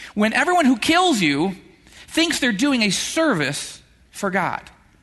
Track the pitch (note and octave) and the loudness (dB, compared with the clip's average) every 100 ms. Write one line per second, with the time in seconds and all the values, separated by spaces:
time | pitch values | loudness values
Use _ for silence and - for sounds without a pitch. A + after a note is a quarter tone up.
0 | - - G#3+ A3+ D4+ F4+ C4+ B3 - E4 | -8 -2 0 2 2 4 4 2 2 2
1 | F#4 A#3+ D#3 C#3 F#3 - - _ - - | 4 2 2 0 -2 -4 -14 _ -20 -20
2 | - - E4+ - B3+ F#3+ C#4+ B3+ G#3 - | -6 -2 0 0 -2 0 0 0 0 -2
3 | - D#4+ D#4+ F3+ C3+ D3+ - - _ _ | -4 -2 0 0 -2 -6 -10 -16 _ _
4 | _ - G3 F#3+ D#3+ - - - _ _ | _ -8 -4 -2 -4 -6 -12 -20 _ _